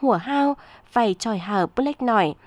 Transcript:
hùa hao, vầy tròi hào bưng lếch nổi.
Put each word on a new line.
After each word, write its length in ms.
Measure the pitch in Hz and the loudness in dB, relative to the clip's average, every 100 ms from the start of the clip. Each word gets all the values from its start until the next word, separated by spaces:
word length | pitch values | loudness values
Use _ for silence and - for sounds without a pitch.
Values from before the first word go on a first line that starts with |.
hùa 140 | 269 180 | 0 0
hao, 380 | 185 285 285 277 - - _ | 0 0 0 -2 -10 -20 _
vầy 200 | 247 220 | 0 0
tròi 240 | 185 226 196 | 0 -4 -6
hào 300 | 180 202 170 - | -2 -2 0 -2
bưng 100 | 277 | -4
lếch 160 | 294 | -2
nổi. 340 | 247 220 160 - | 0 2 2 -2